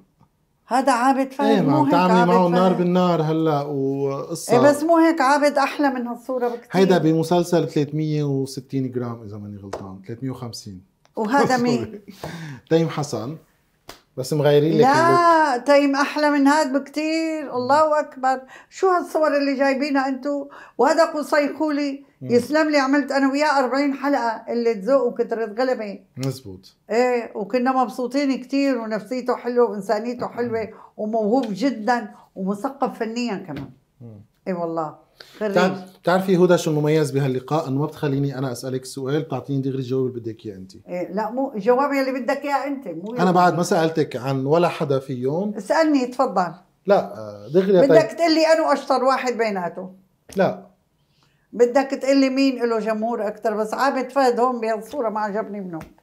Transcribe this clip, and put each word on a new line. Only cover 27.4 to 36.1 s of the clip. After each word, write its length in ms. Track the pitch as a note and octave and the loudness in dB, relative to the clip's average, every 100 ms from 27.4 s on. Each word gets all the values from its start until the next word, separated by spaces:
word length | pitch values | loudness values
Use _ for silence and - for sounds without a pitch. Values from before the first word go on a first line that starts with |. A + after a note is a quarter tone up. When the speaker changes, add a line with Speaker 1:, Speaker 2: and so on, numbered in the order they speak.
| G3 B3+ B3 C4 | -4 -2 0 0
Speaker 1:
مبسوطين 580 | B3 B3+ A#3+ C4+ C#4+ B3 | -2 -4 -4 -2 -2 -2
كتير، 360 | - C#4 C#4 B3 | -2 0 0 0
ونفسيته 580 | A3+ G#3+ G#3+ B3+ B3 B3 | -4 -6 -6 -6 -4 -4
حلوة، 340 | A#3+ A#3+ A#3 | -2 0 0
وإنسانيته 580 | G3+ F#3+ G#3+ A#3+ B3 B3+ | 0 -4 -4 -4 -6 -8
حلوة، 420 | A#3 A#3+ A3+ G3+ - - - | -6 -6 -4 -6 -12 -20 -10
وموهوب 480 | G#3+ A3+ G#3 B3+ A3+ | -4 -2 2 0 0
جدًا، 600 | F3+ C4+ A3 G#3+ A#3+ G#3 - _ - | -2 -2 -2 -2 -2 -4 -14 _ -8
ومثقف 640 | F#3+ G#3 C4+ C4+ A#3 - | -4 -4 -6 -6 -6 -4
فنيًا 380 | A3 A#3 A#3+ F#3 | -8 -4 -6 -6
كمان. 320 | E3 C#3 B2+ - _ _ | -8 -12 -14 -18 _ _
Speaker 2:
مم. 200 | A#2 G#2+ G#2+ _ - | -20 -20 -20 _ -6
Speaker 1:
إيه 60 | |
والله. 420 | F3 E3+ E3 D3+ - _ - - - | -4 -4 -4 -6 -8 _ -20 -20 -6
خريج. 140 | G#3+ | -2
Speaker 2:
بتعرف-، 480 | E3+ F#3 F#3+ - - | 2 2 0 -10 -6
بتعرفي 380 | - | 0